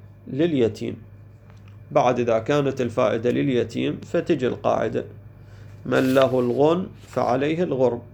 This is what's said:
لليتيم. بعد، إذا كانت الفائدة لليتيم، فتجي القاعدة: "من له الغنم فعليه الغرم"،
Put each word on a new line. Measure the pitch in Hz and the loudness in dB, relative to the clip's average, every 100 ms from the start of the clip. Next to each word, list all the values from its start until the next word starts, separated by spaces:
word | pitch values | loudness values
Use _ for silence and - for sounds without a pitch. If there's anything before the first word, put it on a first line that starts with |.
| - - - | -20 -20 -8
لليتيم. | 131 175 139 110 104 113 104 - - - - - - - - - | -2 0 2 0 0 -8 -10 -16 -20 -20 -20 -20 -20 -20 -20 -2
بعد، | 143 127 123 | 2 2 2
إذا | 120 113 | 2 0
كانت | 110 147 139 127 | 2 0 0 -2
الفائدة | 120 127 110 110 120 | -2 0 0 2 0
لليتيم، | 127 143 120 110 123 135 147 | 0 0 0 0 -2 -4 -6
فتجي | - 170 165 143 123 | -4 -2 0 0 0
القاعدة: | - 117 110 113 123 - - - - - - - - 123 | -2 0 0 0 -4 -6 -14 -20 -20 -20 -20 -20 -14 0
"من | 131 131 | 2 4
له | 135 131 127 | 4 4 2
الغنم | 123 120 151 175 - - - | 2 2 4 2 -2 -12 -8
فعليه | 123 117 131 143 160 | -2 0 0 0 -2
الغرم"، | 175 131 123 117 - | -2 2 2 0 -6